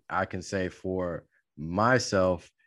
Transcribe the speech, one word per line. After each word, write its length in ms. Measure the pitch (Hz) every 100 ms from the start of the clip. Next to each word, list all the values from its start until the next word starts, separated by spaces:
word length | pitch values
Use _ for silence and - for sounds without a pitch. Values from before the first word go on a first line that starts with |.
| -
I 160 | 92
can 160 | 95 95
say 300 | 87 98 92
for 560 | - 92 92 90 85 - _ _ -
myself 920 | 78 90 117 127 - 98 92 87 - _